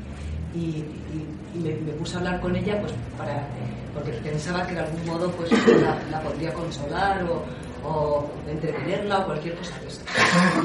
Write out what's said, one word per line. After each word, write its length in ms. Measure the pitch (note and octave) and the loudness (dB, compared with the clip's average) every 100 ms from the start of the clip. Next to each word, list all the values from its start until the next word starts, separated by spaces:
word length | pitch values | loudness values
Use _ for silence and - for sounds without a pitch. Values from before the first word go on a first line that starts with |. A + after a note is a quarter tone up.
| - - - - - | -10 -8 -6 -4 -4
y, 40 | E3+ D#3+ D#3 | -2 -2 -2
y, 480 | D3+ - D#3 D#3 D3+ - - | -6 -8 -6 -6 -6 -8 -8
y 40 | E3+ | -4
me, 160 | D#3 D#3 | -2 -2
me 160 | D3+ | -4
puse 240 | D3+ E3+ F3+ | -4 -4 -2
a 20 | |
hablar 220 | F3+ F3+ | -2 0
con 140 | F3+ F3+ | 0 0
ella, 220 | G#3 G#3 | 2 0
pues, 120 | - - - - | -2 -4 -6 -6
para, 300 | D3 B2 - - - - - | -4 -4 -4 -6 -6 -6 -8
porque 180 | D3 D3 | -6 -4
pensaba 540 | - D#3 D3+ F3 F3+ E3+ | -4 -2 -2 0 -2 0
que 80 | |
de 60 | E3 | -2
algún 260 | D3+ E3 E3 | -2 -2 -2
modo, 240 | E3 F3+ | 0 0
pues, 180 | F3 E3+ A#3 A#3 | 0 4 6 10
<coughs> 140 | E3 | 8
la, 180 | D#3 D#3 - | 8 2 -2
la 100 | - | -4
podría 300 | - C3+ D#3+ | -4 -2 -2
consolar 720 | F3 E3 - C#3+ E3+ G3 F#3+ | -2 -4 -4 -2 2 2 2
o, 180 | E3+ E3 D3+ - - - D3+ | 0 -2 -4 -8 -10 -6 -2
o 440 | D#3 D3 D3 C#3+ - D3 | 0 2 2 0 -6 -4
entretenerla 720 | D#3 D#3 D3 D3+ G3 G3+ F#3+ | -2 -2 -2 0 0 2 0
o 60 | E3+ | 0
cualquier 280 | D3 F3 E3+ | -2 -4 -6
cosa 220 | - - | -8 -8
de 80 | - | -10
esa. 140 | - - - - F3 F3+ D#3+ | -10 -2 4 6 8 6 6